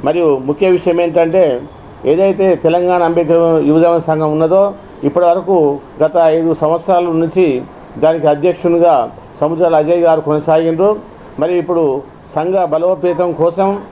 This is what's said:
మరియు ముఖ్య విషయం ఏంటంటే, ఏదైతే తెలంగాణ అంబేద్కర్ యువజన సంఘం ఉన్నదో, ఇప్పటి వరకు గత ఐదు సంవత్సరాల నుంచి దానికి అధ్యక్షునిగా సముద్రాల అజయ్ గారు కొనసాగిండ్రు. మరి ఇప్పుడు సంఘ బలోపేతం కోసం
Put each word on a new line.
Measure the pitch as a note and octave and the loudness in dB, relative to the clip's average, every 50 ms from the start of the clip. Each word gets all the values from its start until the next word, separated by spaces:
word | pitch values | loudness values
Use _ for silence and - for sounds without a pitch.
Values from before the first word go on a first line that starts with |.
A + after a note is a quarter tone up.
| - | -2
మరియు | C3+ D#3 F3 E3+ D#3 C#3 C3 | -2 -2 0 2 2 0 0
ముఖ్య | B2+ C3+ D3 D3 G3 F#3 | -2 -4 -2 0 2 2
విషయం | F3+ F3 E3+ F#3 E3+ F3 | 2 2 0 -2 0 0
ఏంటంటే, | F3 E3+ D#3 F3 E3 E3 E3 F#3+ F3+ D3+ B2+ B2 C#3+ D3+ - - - - - - - | -2 0 2 0 0 2 2 2 2 2 0 -4 -6 -12 -20 -20 -20 -20 -20 -6 -2
ఏదైతే | B2+ D3+ E3+ F#3+ G3 F#3+ G3 F#3+ F#3+ F3 | 0 0 2 2 0 0 0 2 0 0
తెలంగాణ | B2+ - D#3+ E3 F3 F3 F3+ F3+ F3+ | 2 0 0 0 2 0 0 0 0
అంబేద్కర్ | F3 E3 E3+ E3+ E3+ D3+ E3+ E3+ E3+ E3 E3 D#3+ D3 | 0 0 0 0 0 2 2 2 2 2 2 2 2
యువజన | C#3+ D3+ D#3+ E3 E3+ E3+ E3 | 2 2 4 4 2 2 0
సంఘం | E3 E3 D#3 D#3 D#3 D3+ | 0 -2 -2 -2 0 -2
ఉన్నదో, | D3+ D#3 D#3+ D#3+ F3+ F#3+ G3 G3+ - - - - - - - | 0 0 0 2 2 2 2 0 -2 -10 -20 -20 -16 -6 -6
ఇప్పటి | C#3+ C#3+ F3 F3+ | -2 0 2 2
వరకు | E3+ E3+ F#3+ F#3 F3+ G3 F3 D#3 C#3+ C#3+ C#3 - - - - | 2 2 0 0 0 0 2 2 0 0 -4 -10 -16 -4 -2
గత | D#3 D#3 D#3 | -2 0 2
ఐదు | F3 E3 D#3+ D#3 E3 E3 E3 D#3+ | 2 2 2 2 2 0 -2 -2
సంవత్సరాల | D#3+ D#3+ D3+ E3 E3+ E3 - F#3 F3 F3 | 0 0 -2 -2 -2 -2 0 0 0 0
నుంచి | F3 E3 E3 E3 D#3+ D#3+ F#3+ F#3 D#3 C3+ B2 C3 - - - - - - - | 0 -2 -2 -2 -2 0 0 0 0 0 -4 -6 -10 -18 -20 -20 -18 -8 -2
దానికి | - D#3+ E3 E3 C#3+ | 0 0 0 2 0
అధ్యక్షునిగా | D#3 D3 C#3+ D3 F3+ E3+ - - F3 E3+ E3+ E3+ E3+ D#3 B2+ A2+ G#2+ - - - - - - | 0 0 2 0 -2 -2 0 -2 0 2 2 4 4 2 2 0 -4 -8 -18 -20 -20 -8 -4
సముద్రాల | D3 D3+ E3 D#3+ F3+ E3+ D#3+ | -4 -4 0 0 0 2 2
అజయ్ | D3+ D3+ D3+ F3 F3 | 0 2 2 0 2
గారు | E3+ E3 D#3+ D#3 | 2 2 2 0
కొనసాగిండ్రు. | D#3 D3 D3+ D3+ D3+ D#3+ D#3 D#3+ E3 E3 E3 D#3+ F#3+ G#3 G#3+ G#3+ - - - - - - - - | 0 -2 -4 -2 0 0 0 2 2 0 0 0 0 0 0 -2 -8 -18 -20 -20 -20 -18 -6 -4
మరి | D3 E3+ F3+ F3 | -4 -2 -2 -2
ఇప్పుడు | D#3+ D#3+ F3+ E3+ D#3+ C#3+ C3 C#3 C#3 - - - - - - | -2 -2 -2 0 0 0 -2 -4 -8 -12 -20 -20 -20 -10 -8
సంఘ | D#3 D#3 F3 F#3+ G3 F3+ | -6 -4 -2 -2 -2 -2
బలోపేతం | E3 D3 D#3 E3+ F3+ F#3 D#3 C#3+ F3+ E3+ D3 F3+ F3 | -2 -2 -2 -2 -2 -2 -2 -2 -4 -2 -2 -2 -4
కోసం | D#3+ - D#3+ F3 E3+ F#3 G3 G3 G3+ G3+ G3 - | -2 -2 -2 -2 0 -2 -2 -2 -2 -6 -10 -16